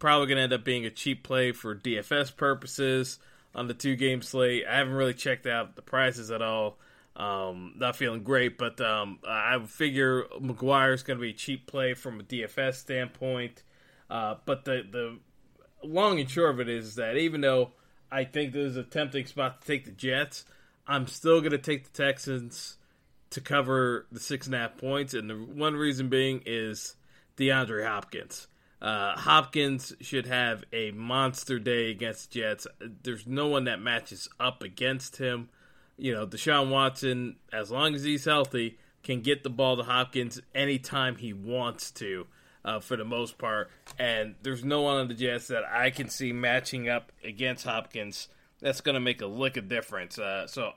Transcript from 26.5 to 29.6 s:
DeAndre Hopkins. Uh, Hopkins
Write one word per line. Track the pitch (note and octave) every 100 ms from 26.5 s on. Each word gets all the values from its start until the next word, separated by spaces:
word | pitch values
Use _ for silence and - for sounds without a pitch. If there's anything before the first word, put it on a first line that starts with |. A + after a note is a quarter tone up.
| A2+ A2 G#2+ - - _ - _ -
DeAndre | C3+ C3+ B2 A2 A2
Hopkins. | G#2 - - - - - _ _ _
Uh, | G#2+ G#2+ G2+ E2+
Hopkins | D#3 D#3 D3 D#3